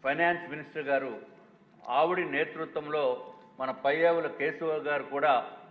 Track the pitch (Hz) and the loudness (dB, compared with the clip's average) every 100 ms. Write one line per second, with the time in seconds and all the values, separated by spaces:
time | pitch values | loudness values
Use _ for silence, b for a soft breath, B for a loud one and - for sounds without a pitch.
0 | 135 147 170 175 - 147 143 156 139 139 | -2 2 2 0 -4 -10 -10 -8 0 0
1 | 135 107 - - - - - - - 127 | 0 -8 -14 -20 -20 -20 -20 -20 -2 2
2 | 160 180 165 139 156 - 160 160 151 151 | 4 2 0 0 -2 -2 -6 -6 -2 0
3 | 139 123 - - - - 131 131 139 151 | 2 0 -6 -18 -20 -6 -6 0 0 4
4 | 170 170 151 - 139 156 165 156 143 143 | 4 4 0 -2 -2 -2 -2 -2 0 -2
5 | 120 143 147 127 - - - | -2 0 4 2 0 -14 -20